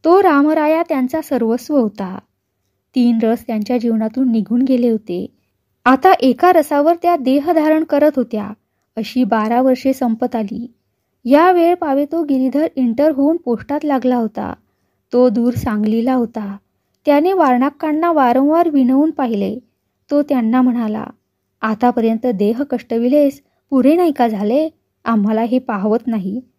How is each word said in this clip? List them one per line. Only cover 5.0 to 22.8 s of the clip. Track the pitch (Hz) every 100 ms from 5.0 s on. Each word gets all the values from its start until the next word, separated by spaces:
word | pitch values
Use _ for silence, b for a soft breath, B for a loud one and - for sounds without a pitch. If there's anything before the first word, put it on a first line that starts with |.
| - 175 - _ _ _ _ _
आता | 247 262 370
एका | 381 262 247 359
रसावर | 349 285 285 294 339
त्या | 349 339
देह | 247 277 285
धारण | 320 302 311
करत | 320 285 302 277
होत्या. | 226 214 208 214 _ _ _ -
अशी | 214 254
बारा | 226 226 220 233
वर्षे | 262 254 269
संपत | 262 247 220 247 233
आली. | 202 196 240 _ _ _ _ _
या | 240 285 359
वेळ | 359 339
पावे | 349 311 277
तो | 294 330
गिरीधर | 294 269 262 269 320 -
इंटर | 247 226 302
होऊन | 269 277 339
पोस्टात | 254 233 - 294
लागला | 294 269 254 240
होता. | 220 - - - _ _ _ _ _
तो | 247 254
दूर | 214 240
सांगलीला | 240 - 214 214 226 240
होता. | 262 233 226 202 202 _ _ _ _ -
त्याने | 294 339
वारणाक्कांना | 381 294 247 269 - 311 302 349
वारंवार | 311 254 254 285 330 349
विनवून | 294 247 269 320
पाहिले. | 311 254 208 196 233 _ _ _ _ _
तो | 294
त्यांना | 294 269 220 254
म्हणाला, | 254 240 220 214 - - _ _ _ _
"आतापर्यंत | 220 220 247 240 226 226 254
देह | 190 208 233 285
कष्टविलेस, | 247